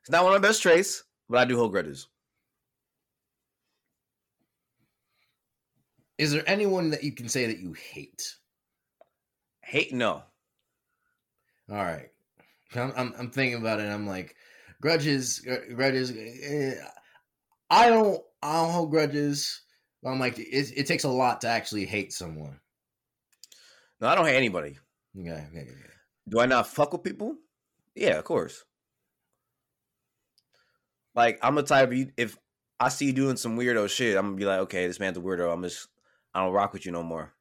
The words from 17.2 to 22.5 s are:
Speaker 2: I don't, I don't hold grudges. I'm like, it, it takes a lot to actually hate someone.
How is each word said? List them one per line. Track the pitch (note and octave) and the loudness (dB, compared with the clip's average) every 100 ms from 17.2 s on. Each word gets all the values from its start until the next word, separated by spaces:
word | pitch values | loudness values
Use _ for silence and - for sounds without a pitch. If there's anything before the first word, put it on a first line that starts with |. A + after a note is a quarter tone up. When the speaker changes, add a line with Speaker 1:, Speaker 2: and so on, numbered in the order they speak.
| _ _ _ _ _ | _ _ _ _ _
Speaker 2:
I | F3+ A#3+ | 8 8
don't, | A3+ G#3+ F#3 - _ | 8 6 2 -6 _
I | C#3+ E3 | -2 2
don't | E3 | 2
hold | F3 D#3+ | 2 2
grudges. | D#3 D3 C#3+ D3 C#3+ - - _ _ _ _ C3 | 2 2 2 0 -2 -4 -8 _ _ _ _ -6
I'm | C3 | -2
like, | B2+ B2 | -2 -4
it, | G#2+ B2+ B2+ C3 | -4 -4 -2 -4
it | C#3 | -2
takes | - | -2
a | C#3+ | 0
lot | B2+ B2+ A#2 | 2 2 0
to | A#2 | -2
actually | A2+ - G#2+ F#2 | -2 -2 -6 -4
hate | G#2 G2 | -4 -6
someone. | - F2 D#2 D2+ | -10 -12 -12 -14